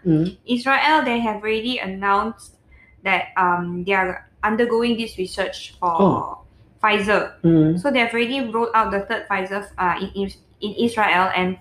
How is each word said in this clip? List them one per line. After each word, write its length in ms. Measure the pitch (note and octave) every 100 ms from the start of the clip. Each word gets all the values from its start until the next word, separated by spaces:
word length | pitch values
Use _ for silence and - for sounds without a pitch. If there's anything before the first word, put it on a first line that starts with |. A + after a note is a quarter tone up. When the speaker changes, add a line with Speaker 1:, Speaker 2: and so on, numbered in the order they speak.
Speaker 1:
Mm. 320 | F3+ D#3 F3+ -
Speaker 2:
Israel, 560 | - A#3+ C4 C4+ D4 D#4 B3+
they 160 | A#3
have 160 | A3+ G3+
already 400 | G#3+ A3 A#3+ B3
announced 800 | F#3+ F#3+ G3+ G3+ A3 - - _ _ - _ _ G3
that, 240 | F3+ - -
um, 460 | F3+ F3 F3 F3+ F3+
they 60 | F#3+
are 320 | F#3 - - -
undergoing 540 | G#3+ A3 A#3 A3+ A#3+ A3+
this 160 | A3 -
research 600 | F#3 G3+ F#3+ - - -
for 160 | F3+ E3
Speaker 1:
Oh. 420 | G3 - - - - _ _ _
Speaker 2:
Pfizer. 560 | G#3+ G#3 G3+ F#3 - -
Speaker 1:
Mm. 380 | E3+ D#3+ D#3 F3
Speaker 2:
So 80 | C#4+
they 100 | B3+
have 80 | A3+
already 320 | A#3 A#3 C4+ A#3
rolled 240 | A3+ A#3 A3+
out 160 | G3
the 160 | G3 G3+
third 240 | A3 -
Pfizer, 320 | F#3+ F#3 G3 G3 -
uh, 160 | F3+ E3
in, 80 | F#3
in, 160 | G3 G3 - _ -
in 160 | G#3 -
Israel, 560 | A#3 A3 G3+ F3 F#3
and 240 | F#3 F3+ F#3